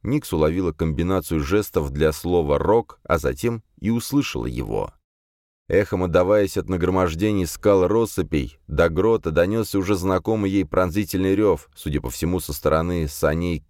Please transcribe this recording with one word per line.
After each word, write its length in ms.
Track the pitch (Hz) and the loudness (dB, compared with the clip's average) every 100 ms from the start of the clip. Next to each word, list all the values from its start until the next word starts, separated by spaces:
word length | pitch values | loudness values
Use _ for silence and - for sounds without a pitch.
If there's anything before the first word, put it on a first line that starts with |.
Никс 280 | - 147 - | -4 -4 -2
уловила 420 | 82 78 87 90 | 0 0 0 -2
комбинацию 640 | 76 82 73 85 95 - 80 | -2 -2 -2 -2 -2 -2 -4
жестов 500 | 69 104 104 87 71 | 0 0 0 -2 -2
для 220 | 71 78 | 0 0
слова 480 | - 85 87 73 71 | 0 0 0 2 0
«рок», 400 | 76 113 - - | 2 0 0 -10
а 140 | - 82 | -2 0
затем 460 | 71 64 117 117 - _ | 0 -2 -4 -4 -10 _
и 100 | 107 | -2
услышала 560 | 117 - 143 - - 64 | -2 0 -2 -2 -4 -6
его. 480 | 60 55 52 50 - _ _ _ _ _ _ - | -6 -6 -6 -6 -10 _ _ _ _ _ _ 0
Эхом 360 | 95 104 92 | 0 2 0
отдаваясь 520 | 90 87 90 107 98 95 | 2 2 4 4 2 -2
от 140 | 87 | -4
нагромождений 800 | 90 87 92 90 78 107 101 85 | 0 2 2 0 0 0 0 -2
скал 400 | - 104 98 90 | 0 4 4 4
россыпей, 720 | 113 113 - 76 78 64 - - | 2 0 -2 -2 -2 -4 -10 -6
до 220 | 73 85 | 0 2
грота 420 | 82 110 110 - | 2 2 2 0
донесся 480 | 78 90 113 104 98 | 2 2 0 -2 -2
уже 160 | 92 95 | 0 0
знакомый 560 | 92 92 110 110 98 | 0 0 0 0 0
ей 140 | 98 80 | 0 0
пронзительный 680 | 90 90 98 98 92 95 | 0 0 0 -2 -2 2
рев, 380 | 98 104 80 - | 2 2 0 -4
судя 260 | - - 73 | -12 -6 -4
по 120 | 64 | -6
всему, 280 | - 82 90 | -4 -2 -2
со 140 | - | -4
стороны 540 | 73 76 78 85 87 76 | -4 0 0 0 -2 -4
саней 560 | - 73 80 87 82 | -2 -2 0 -2 -4